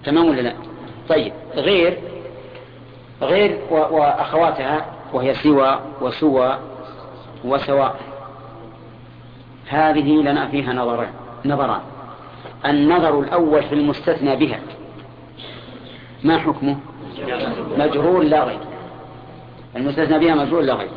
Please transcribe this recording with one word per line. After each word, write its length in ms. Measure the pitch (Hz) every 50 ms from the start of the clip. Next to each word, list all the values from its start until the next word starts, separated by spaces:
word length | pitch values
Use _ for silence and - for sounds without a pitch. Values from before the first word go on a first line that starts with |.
| -
تمام 240 | 143 143 160 170 165
ولا 120 | 147 127
لا؟ 140 | 123 120 120 - - - - - - - - - - -
طيب. 240 | 165 156 226 - - - - - -
غير، 440 | - 139 170 202 185 170 175 - - - - - - - - - - - - - - - - - - - - - - - - - - 135
غير 360 | 135 170 196 208 196 170 - - -
و-، 40 | 165
وأخواتها، 1120 | 156 156 - 160 156 147 143 143 - 147 - - 156 170 160 - - 135 131 147 156 - - - - - - -
وهي 220 | 127 123 135 135
سوى 460 | 131 - 151 147 139 135 131 135 131 - - - -
وسوى 580 | - 127 - - 156 151 135 131 127 127 - - - - - - - - - - - - - - - - - - -
وسواء، 520 | 123 135 139 135 - 139 139 135 120 - - - - - - - - - - - - - - - - - - - - - - - - - - - - - - - - - - - -
هذه 540 | 135 147 156 156 151 151 147 139 151 156 147
لنا 260 | 139 143 147 143 -
فيها 240 | 139 143 135 131 127
نظران، 380 | 123 123 117 120 117 113 101 - - - - - - -
نظران. 360 | 139 147 139 139 131 110 98 - - - - 135 120 - - - - - - - - - - -
النظر 540 | 139 147 143 143 151 175 180 165 160 143 143
الأول 420 | 139 139 175 175 170 156 151 147 139
في 120 | - 147
المستثنى 640 | 147 147 147 139 - - - 160 - 127 143 135
بها، 240 | 123 156 139 120 104 - - - - - - - - - - - - - - - - - - - - - - - - - - - - - - - - -
ما 140 | 147 165 156
حكمه؟ 380 | 160 160 151 - - 143 139 139 - - - - - - - - - 127 123 123 113 - - - - - - 131
مجرور 440 | 147 151 151 - 147 170 185 185 160
لا 220 | 151 151 151 143
غير. 160 | - 107 - - - - - - - - - - - - - - - - - - - - - - - -
المستثنى 420 | 113 131 143 143 151 160 156 156 156
بها 160 | 160 165 160
مجرور 280 | 151 143 147 156 170 147
لا 120 | 135 123
غير. 160 | 107 98 90 82